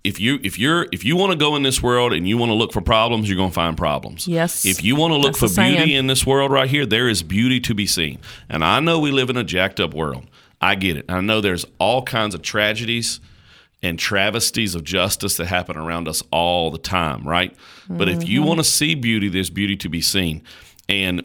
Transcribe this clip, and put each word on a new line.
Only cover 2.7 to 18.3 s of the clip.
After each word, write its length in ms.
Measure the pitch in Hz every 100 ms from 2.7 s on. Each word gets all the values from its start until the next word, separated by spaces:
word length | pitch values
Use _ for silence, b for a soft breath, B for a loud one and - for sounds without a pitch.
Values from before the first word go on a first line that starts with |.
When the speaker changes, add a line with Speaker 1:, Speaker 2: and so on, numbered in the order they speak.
Speaker 1:
for 100 | 107
problems, 460 | 87 113 117 113 107
you're 100 | 92
gonna 140 | 92
find 240 | 85 85 80
problems. 500 | 82 69 - 80 180
Speaker 2:
Yes. 380 | 165 170 - -
Speaker 1:
If 180 | 92
you 120 | 98 143
wanna 200 | 165 151
look 180 | 139
Speaker 2:
That's 60 | 139
Speaker 1:
for 80 | 120
Speaker 2:
the 60 | 90
saying. 200 | 120 151
Speaker 1:
beauty 180 | 156 139
in 120 | 131
this 180 | 131 -
world 260 | 135 139
right 180 | 139 131
here, 160 | 147 135
there 240 | 110 123
is 120 | 104
beauty 380 | 80 95 127 127
to 120 | 123
be 120 | 107 98
seen. 340 | - 78 65 B B B
And 140 | 80
I 160 | 80 113
know 200 | 165 165
we 120 | 147
live 180 | 139 127
in 80 | 123
a 60 |
jacked 360 | 95 90 95 -
up 140 | 87
world. 320 | 73 78 65 - b b b
I 140 | 92 101
get 220 | 92 76
it. 80 | -
I 120 | 90
know 200 | 98 110
there's 240 | 101 87 - -
all 220 | 98 123
kinds 300 | 127 120 107
of 80 | 90
tragedies 760 | - 107 104 110 113 117 117 - b b b b b _
and 160 | 90 85
travesties 760 | - 98 101 110 - 113 107 87
of 80 |
justice 520 | 76 92 92 - 101 -
that 80 | 85
happen 300 | 90 90 78
around 300 | 80 85 80
us 140 | 78 -
all 380 | 82 87 87 82
the 80 | 73
time, 460 | - 113 80 58 67
right? 260 | 85 92 - B B B
But 200 | 85 -
if 180 | 170
you 120 | 170